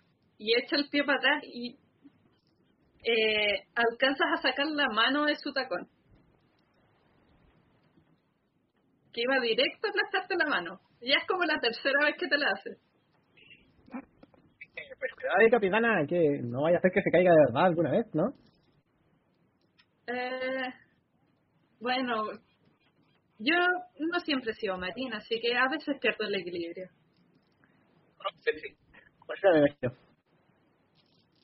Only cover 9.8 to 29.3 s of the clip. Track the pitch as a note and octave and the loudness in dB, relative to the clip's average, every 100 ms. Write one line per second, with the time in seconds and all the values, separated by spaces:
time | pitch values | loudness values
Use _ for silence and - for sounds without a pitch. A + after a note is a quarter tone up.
9.8 | G#4 G#4 G#4+ F#4+ F#4 F4+ D4+ F#3 F3 F#3 | -4 -4 -2 -4 -4 -2 -2 -2 -4 -12
10.8 | _ _ A#3+ D#4 - F#4 D#4+ D4+ A#3+ A3 | _ _ -2 0 0 -2 0 0 0 -2
11.8 | C4+ C#4+ D4+ D#4 D#4 D4 B3 G3 - - | 0 2 2 0 -2 0 0 -4 -8 -16
12.8 | _ _ _ _ _ _ - - _ _ | _ _ _ _ _ _ -20 -20 _ _
13.8 | _ C4 - _ - _ _ _ - - | _ -18 -18 _ -20 _ _ _ -20 -18
14.8 | C#5 - C5 - C3+ F3+ A3 A#3 F#3+ G#3+ | -18 -8 -8 -6 0 4 6 6 2 2
15.8 | A#3 F#3+ C#3+ F3 D3+ C#3+ A#2+ B2 D#3 F3 | 2 2 2 2 4 2 -4 0 2 4
16.8 | F#3 G3 E3+ D#3+ F3+ D#3 C3+ B2+ F#3 E3 | 4 2 4 4 8 8 6 4 2 2
17.8 | C#3+ F3+ - D3+ A3+ - _ _ _ _ | 2 0 0 -2 -2 -4 _ _ _ _
18.8 | _ _ _ _ _ _ _ _ _ _ | _ _ _ _ _ _ _ _ _ _
19.8 | _ _ - B3 B3+ B3+ B3+ C4 B3+ - | _ _ -10 -8 -6 -6 -6 -4 -6 -10
20.8 | _ _ _ _ _ _ _ _ _ _ | _ _ _ _ _ _ _ _ _ _
21.8 | A#3+ B3+ B3 A3 G#3+ - _ _ _ _ | -4 -2 -2 -2 -4 -8 _ _ _ _
22.8 | _ _ _ _ _ - A#3+ F4 F4+ F4+ | _ _ _ _ _ -4 0 2 2 0
23.8 | - - D#4+ F4 E4 C4 A3+ - G3 F#3 | -6 -8 -4 -4 -2 -4 -4 -4 -4 -4
24.8 | E3+ B3 C4 G#3+ - A3+ A#3 B3 C4 D4+ | -6 -6 -8 -8 -6 -4 -2 0 0 -2
25.8 | D4+ - G#3 - G#3 G3 F3 F3 E3+ F#3 | -4 -2 -2 -2 -4 -4 -6 -8 -8 -12
26.8 | F#3 _ _ _ _ _ _ _ _ _ | -16 _ _ _ _ _ _ _ _ _
27.8 | _ _ _ _ - - A#4 - - - | _ _ _ _ -12 -6 -6 -6 -12 -20
28.8 | _ - - _ - | _ -20 -20 _ -14